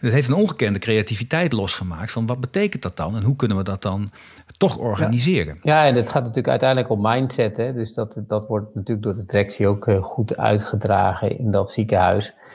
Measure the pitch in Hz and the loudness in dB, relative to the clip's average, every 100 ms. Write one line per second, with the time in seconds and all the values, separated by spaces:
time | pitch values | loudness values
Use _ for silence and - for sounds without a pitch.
0 | 123 123 127 156 208 147 107 101 - 107 | 0 2 4 2 2 2 0 0 0 0
1 | 104 101 117 160 175 117 98 - 92 80 | 0 -4 -2 0 0 0 -2 -4 -6 -6
2 | 107 - 113 127 127 190 208 - 107 - | -6 -4 -2 -2 -4 -2 -2 -2 -8 -6
3 | - 110 101 139 117 98 98 - 104 98 | -4 -2 0 2 0 0 -2 -4 -4 -4
4 | 101 - - - - - 190 - 117 95 | -6 -10 -20 -20 -20 0 0 2 -2 0
5 | - 120 131 170 78 - - 151 147 123 | 0 0 2 0 0 -2 2 4 6 4
6 | 110 151 123 113 127 123 131 131 113 110 | 2 -2 -2 -2 0 2 2 2 0 0
7 | 104 120 131 - 113 101 120 123 110 - | 2 2 0 0 0 0 -4 -4 -6 -6
8 | 107 - 104 107 107 107 104 - 98 110 | -6 -8 -4 -4 -2 -4 -4 -6 -4 -2
9 | 107 95 98 101 101 - 101 107 - 98 | -2 -4 0 0 0 2 2 2 2 2
10 | - - 107 - 113 107 - 107 110 98 | 2 -2 -2 0 2 2 0 -2 2 2
11 | 95 92 101 - 117 98 95 - 104 95 | 2 0 -2 -2 0 0 0 -2 0 4
12 | 90 95 - - - | 4 2 -2 -8 -16